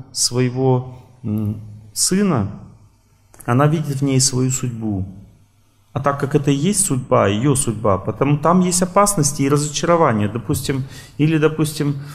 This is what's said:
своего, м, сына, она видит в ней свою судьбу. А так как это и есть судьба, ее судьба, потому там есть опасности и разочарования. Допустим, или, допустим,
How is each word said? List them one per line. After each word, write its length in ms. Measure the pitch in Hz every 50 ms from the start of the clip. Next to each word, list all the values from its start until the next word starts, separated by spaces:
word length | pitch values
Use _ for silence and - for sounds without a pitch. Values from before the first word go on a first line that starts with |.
| - -
своего, 800 | - - - - 123 123 127 123 120 131 131 131 127 123 127 - - - - - - - -
м, 360 | 107 107 110 107 104 107 104 107 107 - - - -
сына, 560 | - - - - 180 196 208 190 156 113 98 98 - - - - - - - _ _ _ _ _ _ _ _ _ - - -
она 200 | - 120 131 147
видит 340 | 151 160 165 151 143 135 135
в 40 | 143
ней 160 | 139 131 131
свою 300 | 131 - 127 127 131 127
судьбу. 540 | 127 - 131 120 113 110 113 107 101 95 92 92 - - - - - _ _ _ _ _ _ _ _ _ _ _
А 80 | - 135
так 200 | 135 143 139 -
как 160 | 139 131 156
это 160 | 143 135 147
и 20 | 139
есть 320 | 139 151 196 208 - -
судьба, 400 | - 139 123 - - 127 120 107
ее 300 | 101 101 107 127 147 131
судьба, 420 | 131 - 120 107 104 113 104 95 92
потому 400 | - 113 107 - 131 143 147 147
там 220 | - 165 175 185
есть 220 | 180 180 175 -
опасности 600 | 185 175 - 202 202 202 - 160 147 - - -
и 60 | 139 139
разочарования. 800 | 147 143 147 151 147 - - 165 175 165 165 135 113 107 104 101
Допустим, 560 | 107 117 - - 143 - - - 135 131 135 - - - - - - -
или, 180 | 147 156 160 156
допустим, 580 | 151 156 151 - 156 147 - - 147 143 143 139 - -